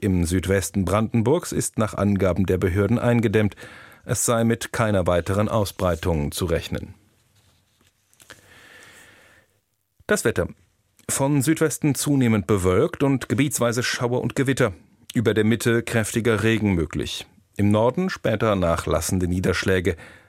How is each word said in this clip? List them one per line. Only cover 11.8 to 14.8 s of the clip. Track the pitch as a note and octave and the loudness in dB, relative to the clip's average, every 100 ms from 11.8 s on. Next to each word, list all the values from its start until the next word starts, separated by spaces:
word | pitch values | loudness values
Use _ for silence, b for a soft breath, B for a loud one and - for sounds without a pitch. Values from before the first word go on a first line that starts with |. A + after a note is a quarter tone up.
| D3+ | -2
zunehmend | - D3+ C#3 A#2+ A2 F#2+ | 0 0 2 4 2 2
bewölkt | G#2 F2+ F#2+ D#3+ - | 2 2 2 2 0
und | C#3 C3+ - | 0 0 -2
gebietsweise | A2+ C#3+ - A#2+ A#2+ | -2 0 0 -2 -2
Schauer | - - B2 B2 | -2 -2 -2 -2
und | - | -2
Gewitter. | - C3+ B2+ A#2 F2+ | -2 0 2 0 -2